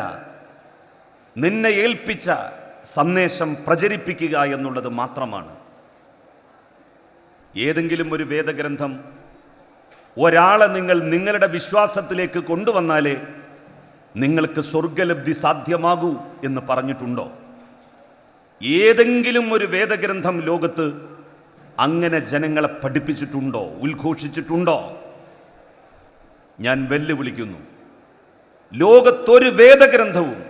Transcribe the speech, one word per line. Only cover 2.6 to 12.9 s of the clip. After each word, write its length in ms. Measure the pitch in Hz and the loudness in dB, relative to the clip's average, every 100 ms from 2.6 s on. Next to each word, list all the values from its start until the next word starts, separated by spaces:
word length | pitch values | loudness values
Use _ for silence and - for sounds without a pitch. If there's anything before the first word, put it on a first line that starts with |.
| - - - | -20 -20 -8
സന്ദേശം 560 | - 156 180 180 - 160 147 - | -2 0 2 0 -2 -6 -6 -2
പ്രചരിപ്പിക്കുക 680 | 160 202 208 175 175 160 147 143 139 | 0 0 -2 -8 -6 -4 -2 -2 -2
എന്നുള്ളത് 340 | 135 127 123 117 | -6 -6 -8 -6
മാത്രമാണ്." 520 | 131 139 123 101 78 80 - - _ _ _ _ _ _ _ _ _ _ _ _ _ _ _ _ _ 98 131 | -8 -6 -8 -8 -12 -20 -20 -20 _ _ _ _ _ _ _ _ _ _ _ _ _ _ _ _ _ -6 -4
ഏതെങ്കിലും 460 | 156 165 165 160 | -2 -2 -4 -4
ഒരു 100 | 156 | -6
വേദഗ്രന്ഥം 680 | 147 147 151 147 147 143 143 131 - - - - _ _ - _ _ - - - | -4 -4 -4 -6 -6 -6 -8 -10 -18 -20 -20 -20 _ _ -20 _ _ -20 -18 0
ഒരാളെ 480 | 165 165 180 208 208 | 4 6 6 6 4
നിങ്ങൾ 320 | 190 180 175 160 | 2 0 0 2
നിങ്ങളുടെ 340 | 170 196 208 196 | -2 -2 0 0
വിശ്വാസത്തിലേക്ക് 920 | 170 - 208 208 202 185 185 180 180 165 | 0 0 0 2 -2 -6 -6 -4 -6 -4
കൊണ്ടുവന്നാലേ 680 | 165 214 202 165 | -2 0 0 0